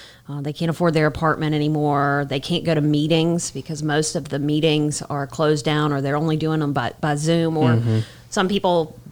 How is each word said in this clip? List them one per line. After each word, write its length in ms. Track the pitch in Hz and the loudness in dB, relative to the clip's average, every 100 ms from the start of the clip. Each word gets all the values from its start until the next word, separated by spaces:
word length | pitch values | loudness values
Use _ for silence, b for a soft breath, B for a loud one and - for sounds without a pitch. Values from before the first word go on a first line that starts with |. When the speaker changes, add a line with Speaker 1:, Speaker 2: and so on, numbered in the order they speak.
| B B - | B B -12
Speaker 1:
Uh, 120 | 143 | -8
they 120 | 143 | -6
can't 180 | 143 165 | -4 -2
afford 240 | 151 175 | 0 2
their 120 | 156 151 | 2 2
apartment 480 | - 156 - 151 | 2 0 0 0
anymore. 720 | 151 151 156 147 143 139 143 139 | 0 0 0 2 2 2 0 -2
They 120 | 139 | -4
can't 240 | - 170 | -2 -2
go 100 | 170 | 0
to 60 | 156 | 2
meetings 680 | 151 147 156 165 165 170 - | 2 2 2 2 2 0 -4
because 320 | 139 - 151 | -8 -10 -6
most 320 | 156 147 156 170 | -2 0 0 -4
of 120 | 135 | -4
the 100 | 147 | -4
meetings 640 | 147 151 160 151 151 143 | -2 2 2 2 0 -2
are 240 | - 143 139 | -6 -6 -6
closed 380 | - 156 151 | 0 0 2
down 280 | 156 151 151 | 0 0 0
or 80 | 139 | 0
they're 160 | 139 147 | -2 0
only 200 | 160 156 | 0 0
doing 240 | 156 156 | 0 0
them 120 | 147 | 0
by, 200 | 139 120 - | -2 -4 -2
by 140 | 156 147 | -2 0
Zoom. 400 | 156 165 165 160 | 0 2 2 2
Or 140 | 131 | 2
Speaker 2:
Mm-hmm. 280 | 117 117 110 B B B | 2 2 0 B B B
Speaker 1:
some 180 | 208 185 | -2 0
people 480 | 202 185 170 160 - - | 0 2 2 0 -8 -16